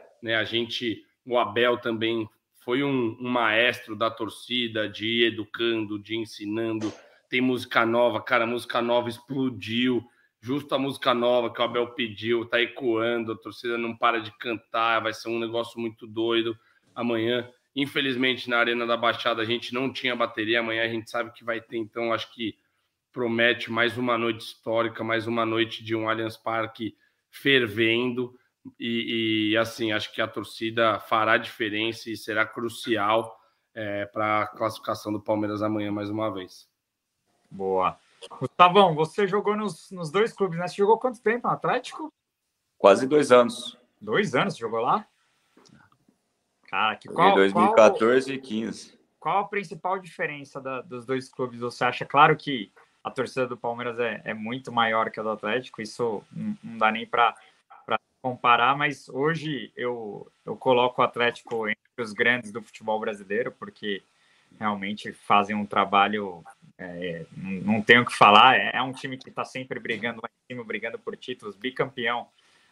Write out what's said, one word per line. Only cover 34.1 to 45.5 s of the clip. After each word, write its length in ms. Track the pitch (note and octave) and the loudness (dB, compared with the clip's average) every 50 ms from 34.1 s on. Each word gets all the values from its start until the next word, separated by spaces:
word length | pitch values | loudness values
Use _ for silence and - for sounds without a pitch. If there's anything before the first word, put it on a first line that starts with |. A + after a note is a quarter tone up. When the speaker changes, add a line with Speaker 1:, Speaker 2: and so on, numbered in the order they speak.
| _ G#2+ G#2+ G#2+ G#2+ G#2+ G#2 - | _ -4 0 0 2 0 0 -2
Speaker 1:
classificação 640 | - - A2+ A2 G#2+ - - - A2 G#2 - G#2+ | -4 -4 -4 -4 -4 -6 -6 -6 -6 -6 -4 -6
do 80 | G#2 G#2 | -6 -6
Palmeiras 420 | - - A2 G#2+ G#2+ G#2 G#2 G#2 | -2 -2 -2 -2 0 -4 -4 -2
amanhã 300 | G#2+ G#2+ A2 G#2+ G#2 G#2 | -2 -2 -2 -2 -4 -4
mais 180 | G#2 G#2 G#2 G2+ | -4 -6 -6 -6
uma 240 | G#2 G#2+ A2 A2 G2 | -4 -4 -4 -4 -4
vez. 340 | F#2+ F#2 F2+ - - - _ _ _ _ _ _ _ _ _ _ _ _ _ _ _ _ _ | -6 -12 -14 -16 -20 -20 _ _ _ _ _ _ _ _ _ _ _ _ _ _ _ _ _
Speaker 2:
Boa. 480 | - G2 G2 F#2+ F#2+ F#2 F#2 F2 E2 - _ _ _ _ - - - - | -12 -6 -2 0 0 2 2 0 -2 -4 _ _ _ _ -20 -20 -12 -8
Gustavão, 540 | - - - _ F3 F3+ F3 G3+ G3 F3+ D#3 | -8 -8 4 _ 6 8 8 8 6 6 4
você 320 | D3 D#3+ D3+ - - G3+ | 2 -2 -2 0 -2 -2
jogou 300 | F#3+ F3+ G#3 F#3+ G3+ G#3 | 0 0 -2 0 -2 -2
nos, 340 | G#3+ G#3+ G3+ E3+ - - - | -2 -4 -6 -8 -10 -16 -16
nos 200 | G3 F3+ F3 D3+ | -12 -10 -10 -4
dois 220 | C#3+ G3 A3 A#3 - | 0 2 0 0 0
clubes, 260 | - G3+ F#3 E3 E3 | -2 -4 -4 -2 -4
né? 80 | F3 F3 | -6 -6
Você 80 | E3+ | -2
jogou 220 | - G3+ G3 A3+ A3 | 0 4 4 4 4
quanto 240 | - B3+ - - | 2 -4 -6 -2
tempo 260 | _ G#3+ A3+ A#3+ - G#3+ | _ 0 0 0 0 -2
no 60 | D#3 | -2
Atlético? 580 | C#3+ - E3 G3 B3 B3+ - - - D#4 D4 - _ _ _ _ _ _ _ _ _ _ _ _ _ | 0 0 -2 -2 -2 -2 -8 -12 -10 -12 -12 -12 _ _ _ _ _ _ _ _ _ _ _ _ _
Speaker 3:
Quase 300 | - G2+ G2 A2 C3 C3 | 8 8 8 8 6 4
dois 240 | D3+ D3+ D3 C3 | 4 4 6 8
anos. 460 | B2 B2 A#2+ A#2 - - - - - - _ _ _ _ | 8 8 8 6 2 -6 -10 -12 -14 -16 _ _ _ _
Speaker 2:
Dois 340 | - G#2 A2 D#3+ A3 F3+ - | -8 -2 0 0 0 0 0
anos 200 | C#3 F3 G3+ D#3+ | 0 0 0 -2
você 40 | - | -6
jogou 220 | - - A2+ A2+ | -6 -4 -2 -2
lá? 260 | A#2 C3 E3 G#3+ G#3+ _ _ _ _ _ _ _ _ _ | 0 0 0 -2 -2 _ _ _ _ _ _ _ _ _